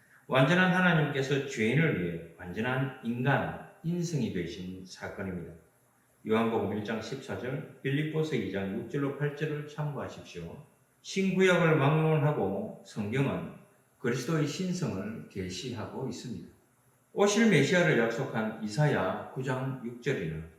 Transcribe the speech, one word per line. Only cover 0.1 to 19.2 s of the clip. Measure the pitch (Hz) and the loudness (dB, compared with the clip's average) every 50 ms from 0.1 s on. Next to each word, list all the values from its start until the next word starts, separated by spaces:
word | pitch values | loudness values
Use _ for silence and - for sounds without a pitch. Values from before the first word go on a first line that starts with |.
| _ - _ - | _ -18 _ 0
완전한 | 127 131 143 151 175 180 185 180 175 | 4 4 6 6 6 4 6 4 4
하나님께서 | 185 180 175 165 156 143 135 139 135 131 - 143 135 - - | 4 4 6 6 4 4 2 0 0 0 0 0 0 -2 -4
죄인을 | - 117 107 113 127 151 165 143 107 90 | -2 0 0 2 4 4 4 2 2 0
위해 | 87 85 85 82 - - - - | -2 -4 -4 -6 -10 -14 -18 -16
완전한 | 90 87 87 107 113 127 131 135 139 135 - - - | -12 -10 -6 -4 -2 -2 0 0 -2 -4 -4 -8 -6
인간, | 117 120 120 135 147 - - 92 - - - - - - - - | -6 -4 0 2 2 2 2 0 -2 -6 -8 -12 -16 -16 -8 -6
인성이 | 160 175 175 165 - 156 131 113 101 90 | -4 -2 -2 -2 -2 -2 -2 -2 -2 -2
되신 | 90 82 82 - 92 90 92 92 92 92 | -4 -4 -6 -8 -10 -10 -10 -10 -12 -14
사건입니다. | - - - 98 92 - 104 98 95 87 87 82 82 80 - - _ _ _ _ _ _ _ _ _ _ _ - 107 | -16 -16 -12 -12 -12 -10 -8 -8 -6 -6 -8 -8 -10 -14 -18 -20 _ _ _ _ _ _ _ _ _ _ _ -2 0
요한복음 | 110 113 113 113 113 104 101 95 101 107 | 2 2 2 2 2 0 0 0 -2 -4
일 | 104 | -4
장 | 113 113 107 | -4 -4 -6
십사 | - - - - - - 101 90 | -6 -8 -10 -10 -8 -8 -8 -6
절, | 113 127 135 151 - - - - | -6 -6 -6 -6 -8 -10 -14 -6
빌립보서 | - 135 139 147 151 156 - 156 156 - 127 | -4 -2 0 0 0 0 0 -2 -2 0 0
이 | 117 98 90 | -2 -2 -2
장 | 98 98 98 95 101 117 | -2 -4 -4 -2 -4 -6
육 | 120 - | -6 -4
절로 | - 143 139 139 - - | -4 -2 -2 -2 -2 -2
팔 | 147 143 - - | -4 -4 -2 -4
절을 | 156 147 151 147 147 - | -4 -4 -4 -6 -8 -10
참고하십시오. | - - 151 147 135 120 95 95 - - - - - 87 82 82 - - - - _ _ _ _ _ _ | -8 -6 -6 -6 -4 -6 -8 -8 -10 -14 -16 -14 -12 -12 -10 -10 -12 -14 -18 -20 _ _ _ _ _ _
신구약을 | - - - 196 190 190 165 185 190 185 180 165 165 160 151 139 | -14 -8 -2 0 0 2 4 6 6 6 6 6 6 6 6 6
막론하고 | 139 147 156 156 160 160 156 151 143 151 - - 101 95 98 - 107 - - - - | 6 4 4 4 4 4 4 4 4 4 2 2 0 0 0 -2 -4 -6 -10 -14 -18
성경은 | - - 117 104 101 117 135 135 113 92 85 82 - - - - _ _ _ _ _ _ _ | -14 -8 -6 -6 -2 0 0 0 0 0 -4 -6 -8 -12 -16 -20 _ _ _ _ _ _ _
그리스도의 | - 120 120 139 - - 165 156 143 139 | -2 -2 -2 -2 -2 -2 0 0 0 0
신성을 | - - 185 180 170 - - 107 101 95 104 110 - - - - | -2 -4 -4 -2 -2 -2 -2 -4 -4 -4 -6 -6 -8 -10 -12 -12
계시하고 | - 101 90 90 90 - - 123 107 101 98 90 98 117 135 - | -8 -8 -6 -6 -8 -8 -8 -8 -8 -8 -8 -8 -8 -8 -6 -6
있습니다. | - - - 131 104 90 - - - _ _ _ _ _ _ _ _ _ _ _ - | -8 -8 -10 -10 -10 -10 -12 -14 -20 _ _ _ _ _ _ _ _ _ _ _ 0
오실 | - 202 208 202 220 233 220 | 2 4 4 6 6 6 6
메시아를 | 180 143 - - 180 180 165 160 123 117 | 8 6 6 6 6 4 6 6 6 4
약속한 | 113 110 - - 131 - - 110 110 110 110 - 107 | 4 2 0 -2 -4 -4 -2 -2 -2 -4 -4 -6 -8
이사야 | 104 - 151 151 143 117 95 92 92 - - | -6 0 2 2 4 4 2 0 0 -2 -4